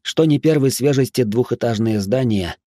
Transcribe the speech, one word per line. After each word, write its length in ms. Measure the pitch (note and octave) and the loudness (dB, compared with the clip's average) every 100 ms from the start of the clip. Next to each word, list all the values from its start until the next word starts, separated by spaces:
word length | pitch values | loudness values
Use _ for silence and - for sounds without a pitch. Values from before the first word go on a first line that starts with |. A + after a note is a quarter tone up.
что 240 | - - D#3+ | -6 0 2
не 120 | C#3+ | 2
первой 340 | D#3 D#3 C3+ | 2 2 2
свежести 520 | - C#3 C3+ B2+ - | 0 0 2 0 0
двухэтажные 760 | A2+ A2 A#2+ A#2+ A#2+ A2 A2+ G#2+ | 0 0 -2 -2 -2 0 0 -2
здания 580 | G2 B2+ B2+ G#2 E2+ - | -2 -2 0 0 -4 -8